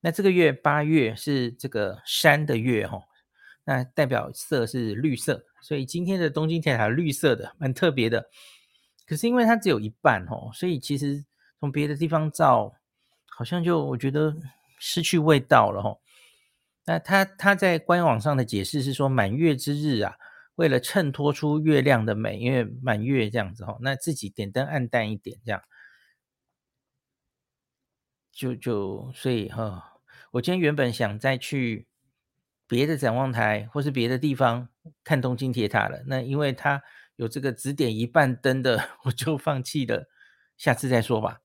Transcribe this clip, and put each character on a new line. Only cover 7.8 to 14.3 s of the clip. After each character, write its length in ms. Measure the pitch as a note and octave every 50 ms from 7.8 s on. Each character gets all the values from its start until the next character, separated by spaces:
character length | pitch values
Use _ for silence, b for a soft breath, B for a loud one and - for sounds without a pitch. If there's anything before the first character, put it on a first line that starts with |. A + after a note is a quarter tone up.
| - F3
别 180 | C#3 C3 A2+ A2+
的。 200 | A#2 - - b b b b b b b b b b b b b b b _
可 100 | _ D#3+
是 100 | D#3 -
因 80 | A#3 A#3+
为 100 | B3 A#3
它 120 | A3 A#3
只 120 | A3 - G3
有 100 | C#3+ A2
一 100 | G#2+ G#2+
半 380 | - _ _ C#3+ A#2 G2 F#2
吼， 240 | E2 G#2+ - - A2+
所 160 | A2 - - F#3
以 120 | F3 C3
其 160 | - - D3
实 280 | C3+ D3 C#3+ C#3+ C#3+ C#3+ _ _ _ _ _ _ _
从 120 | - C#3+
别 160 | C3 D3 D3
的 80 | D3 D3
地 140 | C#3 E3 D#3+
方 220 | E3 D#3 D#3 D#3
照， 440 | - - D#3+ C#3+ B2 A2+ G#2+ G2+ - _ _ _ _ _ _ _ _ _ _ _
好 160 | - - A#2+
像 180 | - - -
就 220 | C3 C3+ E3+ D#3+ C#3+
我 120 | C#3 C3
觉 140 | A#2 C3+ C3+
得 260 | C3+ D3+ D#3 D#3